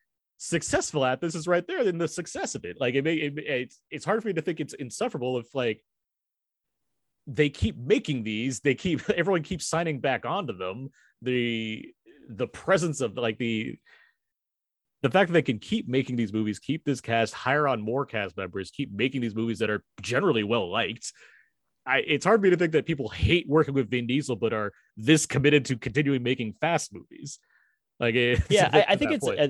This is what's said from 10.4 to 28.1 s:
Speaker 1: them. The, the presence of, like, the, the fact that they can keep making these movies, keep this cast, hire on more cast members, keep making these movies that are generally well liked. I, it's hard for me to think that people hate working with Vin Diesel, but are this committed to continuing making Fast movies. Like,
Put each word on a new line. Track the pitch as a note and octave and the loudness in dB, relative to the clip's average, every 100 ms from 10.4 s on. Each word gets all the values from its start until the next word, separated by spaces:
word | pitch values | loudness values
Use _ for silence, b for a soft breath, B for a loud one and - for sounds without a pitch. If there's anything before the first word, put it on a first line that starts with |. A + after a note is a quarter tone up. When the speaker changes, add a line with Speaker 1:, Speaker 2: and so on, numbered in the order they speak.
| D#3 F#2 | -6 -6
Speaker 1:
them. | F#2 G#2+ C3+ b b _ | -6 -8 -12 b b _
The, | A#2+ B2+ A#2+ A2+ A2 A2 - - _ D3 - | -2 0 0 -2 -4 -8 -12 -20 _ -20 -14
the | G#2 B2+ | -6 -6
presence | - - F#3+ E3+ C#3+ | -4 2 2 2 -2
of, | A#2 G#2 | -4 -2
like, | A#2 A2 | -2 -2
the, | A#2+ A2 B1+ - b b b b _ _ _ _ _ _ _ _ | -2 -2 -4 -8 b b b b _ _ _ _ _ _ _ _
the | C3 | 2
fact | F3+ F3+ | 4 4
that | |
they | E3+ | 4
can | C#3+ A2 | 2 -2
keep | - A3 B2 | -4 -6 -2
making | C3 C3 B2 | -2 0 -2
these | G#2+ | -2
movies, | G#2+ G#2+ G2+ | 0 -2 -4
keep | - D#3+ | -4 -4
this | - B2+ | -2 -4
cast, | - A2+ A2+ | 0 0 0
hire | - B2+ D3 C#3+ | -2 0 2 2
on | A#2 | 0
more | G#2+ B2+ C3+ | -2 -4 -4
cast | A2 G2 F#2 | -4 -6 -6
members, | F#2 F#2+ F#2 | -8 -6 -8
keep | - C3+ | -6 -6
making | G2+ C3 C3+ | -2 -2 0
these | A#2 G#2 | -4 -2
movies | A#2 G#2 | -2 -2
that | G#2+ | -2
are | G#2+ - - | -2 -6 -14
generally | G2+ B2 F#3+ A#2 | -4 0 2 2
well | G#2 A#2 F2+ | 2 0 0
liked. | G#2 A2+ A#2 - b b b b _ _ _ - | -2 -2 -4 -12 b b b b _ _ _ -2
I, | C3 | 0
it's | - C#3+ F3 | 2 0 4
hard | A3+ | 4
for | G3 | 6
me | |
to | F3 | 4
think | F3 | 4
that | D#3 - | 2 0
people | D3 A2+ | -2 -6
hate | - - E3+ - | 0 0 2 2
working | D3+ D3 | 2 4
with | C#3 G#2+ | 0 0
Vin | B2 A#2+ | -2 0
Diesel, | C#3 C#3 A2 | 0 0 -2
but | A2+ | -2
are | A2 G#2 b b - | -2 -4 b b -2
this | A2 D#3 - | 4 4 4
committed | - C#3+ D3 B2+ | 2 4 4 4
to | B2 | -4
continuing | B2 B2 C#3+ C3+ | -2 0 0 0
making | A#2+ C3 A2 G#2+ | 0 -2 -4 -2
Fast | D#3 E3 - | -2 0 -4
movies. | - - - D3 - _ _ _ _ _ - | -12 -18 -18 -16 -16 _ _ _ _ _ -2
Like, | A#2+ | 2